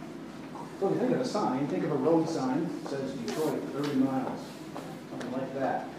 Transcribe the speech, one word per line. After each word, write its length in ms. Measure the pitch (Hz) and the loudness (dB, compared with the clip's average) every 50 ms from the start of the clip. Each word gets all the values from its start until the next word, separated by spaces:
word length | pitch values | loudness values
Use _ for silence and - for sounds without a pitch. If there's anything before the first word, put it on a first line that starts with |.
| - - - - - - - - - - - - - - - - | -12 -10 -10 -10 -10 -10 -10 -12 -12 -10 -10 -10 -10 -10 -2 0
So 80 | 196 | 2
if 80 | 185 156 | 2 4
you 60 | - | 4
think 120 | 233 254 - | 4 4 4
of 80 | - | 4
a 40 | - | 2
sign, 420 | - - 202 - - 131 135 147 | 0 0 2 2 2 2 2 0
think 160 | - 185 185 165 | 0 0 0 2
of 80 | 151 | 2
a 60 | 151 | 2
road 320 | 135 127 156 165 165 156 - | 4 6 6 6 6 6 4
sign 400 | - 139 131 131 131 160 165 - - - - | 0 0 0 2 2 2 0 0 -2 -4 -6
that 60 | - | -4
says 200 | 139 135 131 127 117 | -4 -2 -2 -4 -4
Detroit, 480 | 117 117 - - 151 156 147 127 - - 131 131 | -4 -4 -2 0 0 0 2 0 0 -2 -4 -2
thirty 240 | 139 147 143 131 | -2 0 2 4
miles, 420 | 131 127 127 131 127 - - - - - - - - - - - - - - - - - - | 4 4 4 4 0 0 -2 -4 -6 -8 -10 -12 -12 -12 -10 -10 -10 -10 -10 -10 -12 -10 -10
something 220 | - - 123 120 123 | -8 -8 -6 -4 -4
like 200 | - - - 139 135 | -4 -4 -2 -2 0
that. 300 | - 123 123 - - - - | 0 2 2 0 -2 -6 -8